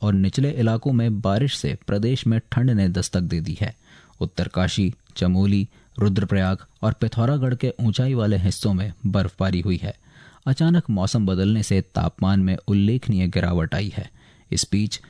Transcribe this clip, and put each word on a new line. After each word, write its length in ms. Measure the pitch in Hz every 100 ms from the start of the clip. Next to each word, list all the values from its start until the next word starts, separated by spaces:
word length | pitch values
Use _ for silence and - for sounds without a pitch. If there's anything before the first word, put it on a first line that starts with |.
और 100 | 104
निचले 360 | 98 95 - 139
इलाकों 420 | 135 113 117 143
में 280 | 120 117 101
बारिश 360 | 95 104 139 -
से 200 | - - -
प्रदेश 400 | 101 113 127 113
में 140 | 113 -
ठंड 180 | - 127
ने 180 | 107 92
दस्तक 320 | 87 - 92
दे 180 | 85 82
दी 160 | 78 78
है। 140 | - - _ - - -
उत्तरकाशी, 720 | - - 170 90 92 - 95 - _ -
चमोली, 500 | 90 92 98 101 - - _ -
रुद्रप्रयाग 600 | 101 95 95 98 92 95 - -
और 100 | 110
पिथौरागढ़ 640 | - 110 117 117 143 127
के 180 | 123 127 -
ऊंचाई 340 | 113 101 127
वाले 220 | 123 107 98
हिस्सों 380 | 92 - 107
में 180 | 92 101 - 101
बर्फबारी 540 | 98 92 - 95 90
हुई 200 | 98 87
है। 120 | 104 - _ - - - 131
अचानक 440 | 135 165 170 -
मौसम 360 | 98 98 117 95
बदलने 360 | 92 98 110
से 180 | - 98 -
तापमान 460 | - 82 - 92 98
में 160 | 92 92 -
उल्लेखनीय 580 | 101 101 127 - 95 90
गिरावट 480 | 92 87 87 80
आई 180 | 90 104 -
है। 140 | - - - _ -
इस 180 | - -
बीच 280 | 101 107 -